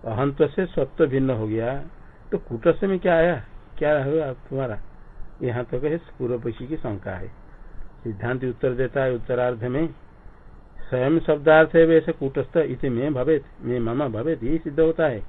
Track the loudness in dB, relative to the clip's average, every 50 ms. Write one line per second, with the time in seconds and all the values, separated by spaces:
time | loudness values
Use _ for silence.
0 | -6 -4 -2 0 0 0 4 2 2 2 2 -4 -4 -2 -2 -2 -2 -2 2 0
1 | 2 2 4 2 2 2 0 0 -2 -2 -2 -2 -2 -2 -4 -6 -8 -10 -14 -18
2 | -20 -20 -20 -20 -8 -6 -6 -6 -4 -6 -10 2 2 2 2 4 0 0 0 2
3 | 2 4 4 4 4 4 2 -2 -6 -12 -18 -20 -20 -14 -8 -2 0 2 2 2
4 | 2 0 0 -2 -2 -4 -8 -10 -12 -8 -6 -4 -4 -4 -6 -8 -10 -12 -14 -18
5 | -20 -20 -14 -12 -12 -12 -10 -6 -4 -4 -2 -2 -4 -4 -4 -2 -2 -2 -2 -4
6 | -6 -12 -10 -6 -4 -2 -2 -2 -4 -6 -8 -8 -8 -6 -6 -6 -4 -6 -6 -6
7 | -8 -8 -8 -8 -8 -10 -12 -16 -20 -20 -20 -18 -18 -14 -10 -10 -10 -10 -12 -10
8 | -10 -8 -8 -6 -4 -4 -4 -2 -4 -6 -4 -2 -2 -2 0 0 -2 0 0 0
9 | 0 0 0 -2 -2 -2 0 0 0 0 -2 -2 -4 -2 0 0 -2 -2 -4 -12
10 | -20 -20 -20 -20 -20 -20 -20 -20 -20 -20 -20 -20 -20 -18 -12 -12 -6 -4 -2 0
11 | 2 2 2 2 2 2 0 2 6 8 8 8 8 8 8 6 8 8 8 4
12 | 4 2 -4 -4 -4 -2 -2 -2 -4 0 0 0 0 0 -2 -2 -2 -2 0 0
13 | 0 0 0 0 2 2 2 2 0 -8 -18 -10 -6 -4 -2 -2 -2 -2 0 -2
14 | -2 -2 -2 -2 -2 -2 -2 -2 0 0 0 0 -2 -2 2 4 4 4 4 2
15 | 0 0 0 -4 -8